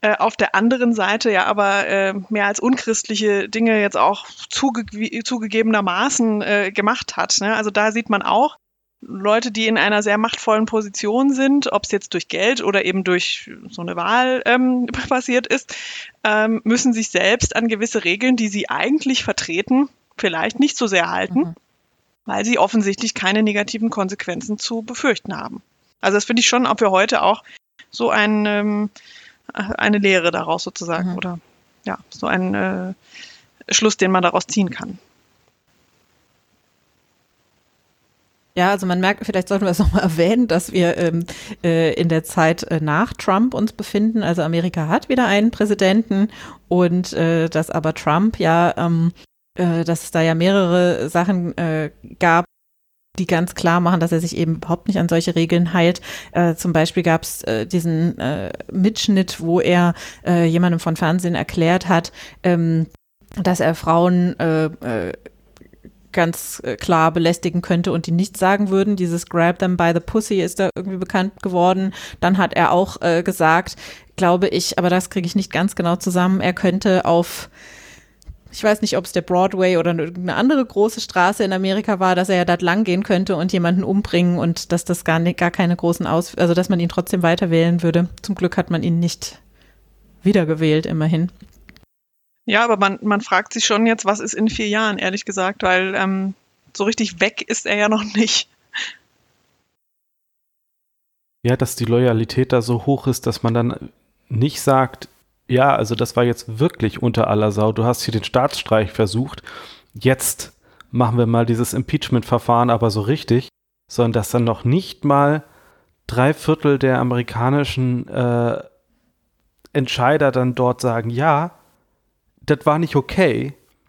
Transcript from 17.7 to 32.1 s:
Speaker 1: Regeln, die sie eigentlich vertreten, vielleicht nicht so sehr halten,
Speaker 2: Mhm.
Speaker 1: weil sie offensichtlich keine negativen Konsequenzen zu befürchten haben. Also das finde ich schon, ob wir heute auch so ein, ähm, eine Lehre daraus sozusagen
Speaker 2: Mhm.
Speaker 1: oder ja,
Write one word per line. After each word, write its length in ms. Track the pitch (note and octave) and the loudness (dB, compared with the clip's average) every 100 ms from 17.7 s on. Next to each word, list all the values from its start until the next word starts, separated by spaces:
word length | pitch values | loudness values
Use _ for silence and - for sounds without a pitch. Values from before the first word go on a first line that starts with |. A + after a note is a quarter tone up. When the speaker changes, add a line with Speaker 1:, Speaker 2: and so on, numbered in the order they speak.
| G#3+ A3+ A3 | -2 -2 -2
Speaker 1:
Regeln, 320 | E3+ G3 B3+ B3 | -2 0 2 2
die 120 | G#3+ | 0
sie 200 | G3+ - | -4 -4
eigentlich 560 | C#3 G3 D4+ C4+ B3+ | -2 0 0 0 -2
vertreten, 640 | - - - E3 G#3 B3+ C#4+ _ _ - | -4 -6 -4 -4 0 2 0 _ _ -4
vielleicht 440 | G3 D#3+ G#3 A#3 | -4 -2 -2 2
nicht 160 | C#4+ - | 0 0
so 100 | A#3 | 0
sehr 240 | F#3+ E3+ | 0 0
halten, 300 | F3+ F#3+ F3+ | -2 -2 -2
Speaker 2:
Mhm. 140 | E4 E3+ _ _ _ _ _ _ | -2 -6 _ _ _ _ _ _
Speaker 1:
weil 200 | - G3+ | -6 -4
sie 140 | G#3+ A#3+ | 0 2
offensichtlich 560 | G3 A3+ G3 G3 A#3 | 4 2 0 -2 -4
keine 280 | - F#3 G#3 | -4 0 2
negativen 480 | A3 G3+ G#3 A3+ A3+ | 2 0 -4 -4 -4
Konsequenzen 680 | G#3+ F#3+ G3+ - E3+ G#3 G#3 | -2 -4 -6 -8 -8 -6 -8
zu 240 | - A3+ | -6 -8
befürchten 540 | A3 A#3+ C#4 A#3 - E3+ | -8 -4 -2 -2 -4 -10
haben. 240 | - - _ _ _ _ | -10 -14 _ _ _ _
Also 160 | - G#3 | 0 0
das 80 | - | 0
finde 140 | A#3 | 0
ich 60 | - | 2
schon, 200 | B3 B3 | 2 2
ob 160 | A3 | 2
wir 80 | G#3 | 2
heute 320 | F#3 G3+ C4 | 4 2 2
auch 200 | D3+ A3 - - _ - - | 2 0 -4 -20 _ -20 -16
so 200 | - A#3 | -4 0
ein, 340 | G#3+ G#3 G#3+ G#3 | 2 2 2 0
ähm, 440 | G#3 G#3 G#3 G#3 - - - - _ - | 0 0 -2 -4 -8 -20 -20 -20 _ -14
eine 420 | - G3 - - G#3 | -8 -6 0 2 2
Lehre 320 | G3 F#3 E3+ | 4 2 2
daraus 320 | E3+ D#3+ E3+ | -2 -2 -4
sozusagen 500 | - - E3+ E3+ F3+ | -6 -10 -6 -4 -4
Speaker 2:
Mhm. 40 | F3+ | -4
Speaker 1:
oder 220 | F#3 E3+ _ _ _ _ | -6 -10 _ _ _ _
ja, 140 | - - - | -10 -10 -12